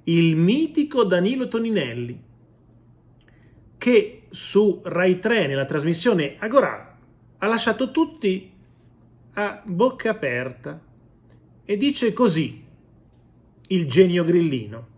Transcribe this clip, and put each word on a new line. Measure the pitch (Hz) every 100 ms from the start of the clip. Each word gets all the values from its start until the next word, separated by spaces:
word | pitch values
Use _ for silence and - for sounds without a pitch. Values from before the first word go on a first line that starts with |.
il | - 170 165 160
mitico | 175 277 311 311 294 262
Danilo | 202 175 190 269 247
Toninelli, | 226 226 208 127 120 120 127 - _ _ _ _ - _ _ _ _ _ _ _ _ - -
che | 240 233 - - -
su | - - 202 208 -
Rai | 175 170 185 180
tre, | 220 226 147
nella | 135
trasmissione | 135 156 151 165 240 185 139 -
Agorà, | 220 269 139 107 - - _ _ _ -
ha | 202
lasciato | 226 233 - 262
tutti | 320 320 - 208 185 - - - _ _ _ _ _ _
a | - 208 180
bocca | 220 175 254 254 226
aperta | 220 143 123 127 120 147 160 - _ _ _ _ _ _ _
e | - 202
dice | 277 285 233
così, | - 233 160 127 - - - _ _ _ _ _ _ _ _ -
il | 190 151
genio | 123 185 175
grillino: | 165 175 165 131 104 113 117